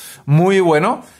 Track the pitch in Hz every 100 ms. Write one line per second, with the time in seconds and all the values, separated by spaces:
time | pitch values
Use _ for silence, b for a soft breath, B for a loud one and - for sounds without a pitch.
0 | B B B 151 185 190 175 151 196 294
1 | B